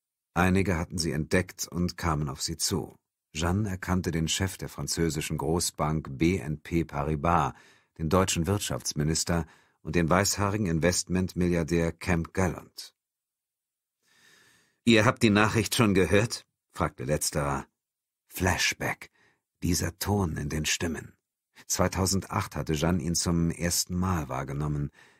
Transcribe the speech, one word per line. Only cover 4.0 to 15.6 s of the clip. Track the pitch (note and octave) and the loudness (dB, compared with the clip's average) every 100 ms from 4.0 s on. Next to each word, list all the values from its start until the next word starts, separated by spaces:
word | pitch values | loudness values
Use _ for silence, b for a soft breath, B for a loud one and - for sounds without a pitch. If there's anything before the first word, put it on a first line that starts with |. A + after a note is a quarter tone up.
| F2 | 0
den | D#2+ E2 | -2 -2
Chef | - F#2+ - | 0 -2 -4
der | C#2+ | -12
französischen | - D2 - E2 D2+ D2 D#2 | -8 -6 0 0 0 -4 -4
Großbank | C#2+ E2+ - - D2+ D#2 C#2+ C2 | 0 0 -2 -2 -2 -2 -4 0
B | E2 F#2 | 2 2
N | C2+ D2+ | -4 -8
P | - E2+ | -2 -2
Paribas, | D2+ C#2+ D2 D2+ E2 F2 C2+ b b b b - | -2 -2 -2 0 2 2 2 b b b b -6
den | D#2+ | 2
deutschen | F#2 F#2+ F2 D#2+ | 4 4 0 0
Wirtschaftsminister | G2+ - B1+ - D2+ D2+ D#2 - E2+ E2 b b b | -2 -2 -6 -6 -2 0 0 0 -2 -2 b b b
und | D#2+ E2+ | -2 0
den | E2 | 4
weißhaarigen | F2+ G2+ - G2+ G#2+ F#2+ | 4 2 0 -2 -2 0
Investmentmilliardär | D#2+ E2+ F2+ - F#2 F2+ F2+ F2 E2+ D#2+ E2+ E2 | 2 2 0 -2 -2 -2 0 0 0 0 0 0
Kemp | - - E2 D#2+ | -2 -2 -2 -2
Gallant. | - F2+ - - - - _ _ _ _ _ _ _ _ _ _ _ b b b b b b b b | -2 -2 -2 -14 -18 -20 _ _ _ _ _ _ _ _ _ _ _ b b b b b b b b
"Ihr | A#2 A2 A2+ | 6 6 6
habt | - | 4
die | A2+ | 4
Nachricht | G2+ G#2+ A#2 | 6 4 2